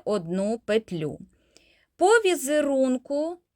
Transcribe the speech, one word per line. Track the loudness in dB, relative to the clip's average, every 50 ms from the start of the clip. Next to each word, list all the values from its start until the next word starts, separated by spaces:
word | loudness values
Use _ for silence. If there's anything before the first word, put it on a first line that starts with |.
| -2
одну | -2 -4 -4 -2 -4 -4 -2 -2 -2 -4 -6
петлю. | -4 -2 -2 -2 -2 -4 -8 -6 -6 -8 -8 -10 -18 -20 _ _ _ _ _ -20 _ _ _ _ _ _ _
По | 2 4
візерунку | 4 6 6 4 2 0 0 -2 0 0 0 2 2 2 2 2 2 0 -2 _ -4 -4 -4 -4 -4 -6 -10 _ _ _